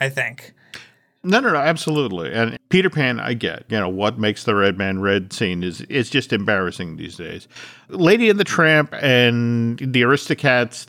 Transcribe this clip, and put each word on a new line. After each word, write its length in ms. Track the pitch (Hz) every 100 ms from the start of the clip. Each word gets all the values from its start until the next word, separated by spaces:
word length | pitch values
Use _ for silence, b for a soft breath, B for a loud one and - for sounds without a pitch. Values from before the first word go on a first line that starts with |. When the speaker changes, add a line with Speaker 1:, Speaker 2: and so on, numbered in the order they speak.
Speaker 1:
I 80 | 135
think. 440 | 135 120 127 - _ B B B B B B
Speaker 2:
No, 160 | 180 220
no, 120 | 254
no, 60 | 156
absolutely. 760 | 147 160 - 151 127 90 78
And 240 | 101 113 - -
Peter 180 | 185 -
Pan, 320 | 156 131 117
I 140 | 120
get. 300 | 120 95 82 -
You 100 | 110
know, 120 | 92
what 280 | 95 104 117
makes 260 | 107 104
the 100 | -
Red 240 | 101 98 95
Man 220 | 98 95
Red 340 | 98 98 95
scene 280 | - 101 90
is, 200 | 90 85
is 260 | - 139 113
just 240 | 139 -
embarrassing 640 | 107 101 101 90 - 87 78
these 200 | 80 82
days. 300 | 82 82 - B B B B
Lady 420 | 190 165 226 226
and 100 | 202
the 40 |
Tramp 500 | 196 - 160 156 147
and 840 | - 143 123 120 120 117 117 117 117
the 200 | 135 127
Aristocats, 840 | 120 139 - 165 143 127 120 -